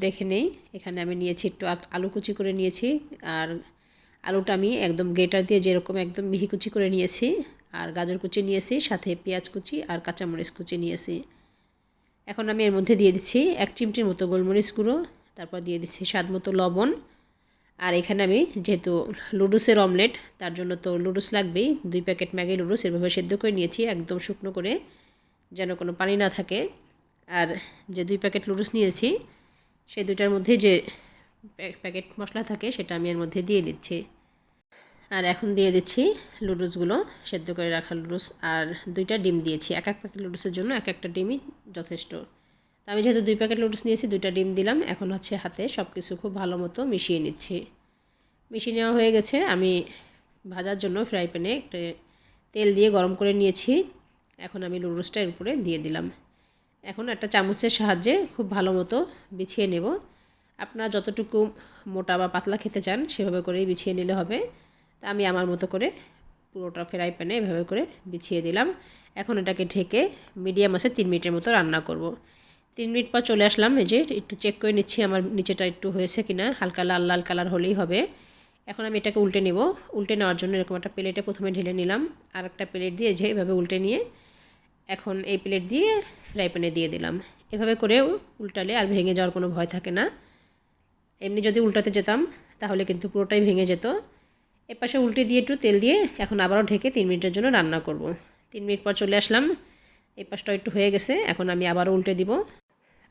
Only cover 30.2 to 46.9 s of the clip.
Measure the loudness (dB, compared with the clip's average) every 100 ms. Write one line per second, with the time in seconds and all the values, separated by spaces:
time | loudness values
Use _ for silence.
30.2 | 2 2 4 6 8 6 2 -14 -20 -20
31.2 | _ _ -20 -14 -14 -10 -8 -8 -10 -12
32.2 | -8 -6 -6 -4 -4 -6 -6 -2 -2 -2
33.2 | -2 -4 2 2 2 -6 -8 -8 -8 _
34.2 | _ _ _ _ _ _ _ _ _ -2
35.2 | 0 0 0 4 4 4 2 2 2 2
36.2 | -8 -8 -4 -2 -2 -2 0 0 -2 -8
37.2 | -8 -8 -6 -4 -2 -2 -4 -8 -6 -6
38.2 | -6 -6 -2 -2 -2 -6 -6 -4 -2 0
39.2 | 2 2 0 -2 -2 -2 -4 -6 -10 -10
40.2 | -10 -6 -6 -4 -2 -2 -4 -6 -6 -4
41.2 | -4 -4 -8 -20 -16 -14 -10 -10 -10 -14
42.2 | -16 _ _ _ _ _ -6 0 2 4
43.2 | 2 2 0 0 0 -2 0 0 0 -2
44.2 | 0 0 0 0 2 2 0 -4 -4 -4
45.2 | -4 -6 -6 -6 -6 -4 -6 -8 -8 -8
46.2 | -8 -6 -4 -4 -6 -4 -2